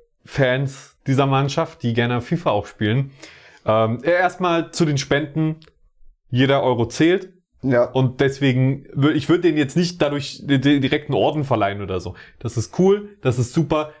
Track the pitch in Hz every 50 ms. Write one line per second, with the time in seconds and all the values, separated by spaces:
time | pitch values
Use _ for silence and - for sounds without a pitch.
0 | _ _ _ _ _ - - - 139 127 127 131 139 135 135 - - - _ _
1 | _ - 135 127 139 139 135 135 139 139 139 - 160 160 - - - 120 113 117
2 | 117 120 123 123 120 - 175 165 - 160 113 101 101 - - - 110 104 110 135
3 | 135 135 - - - - - - - - - _ _ - 107 110 113 110 117 117
4 | - 160 175 180 185 180 180 - 180 180 170 165 156 - - - 175 151 147 135
5 | - - - 143 156 147 - 160 156 156 156 156 - - _ _ _ _ _ _
6 | - - - _ _ _ - 123 131 131 139 139 - 127 123 117 117 113 - -
7 | 151 165 180 196 - - - _ _ _ _ _ - 131 127 120 123 123 - 131
8 | 135 127 135 - 139 135 135 - 139 135 127 127 131 131 139 139 - - - -
9 | 135 147 151 151 139 - 160 180 175 175 156 151 147 139 - 170 180 175 - -
10 | 156 143 143 143 139 - - - - 143 139 135 120 143 147 143 127 131 - 143
11 | - - 139 101 104 139 143 156 147 139 127 107 101 98 101 101 101 87 92 92
12 | 90 90 90 - - - _ _ - 120 - 120 113 - - - 180 190 196 208
13 | 208 - - _ - 131 117 127 120 - - 170 160 - 160 156 151 151 - -